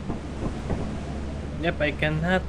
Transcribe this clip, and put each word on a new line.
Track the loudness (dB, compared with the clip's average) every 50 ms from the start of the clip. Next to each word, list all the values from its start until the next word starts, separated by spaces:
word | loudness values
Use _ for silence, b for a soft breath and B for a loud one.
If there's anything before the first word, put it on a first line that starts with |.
| -4 -4 -4 -4 -4 -6 -4 -4 -2 -2 -2 -2 -2 -2 -2 0 0 -2 -2 -4 -4 -4 -4 -4 -4 -4 -4 -4 -4 -4 -4 0 0
Yep, | 0 2 2
I | 2 2 2
cannot | 2 2 2 4 2 4 4 4 4 4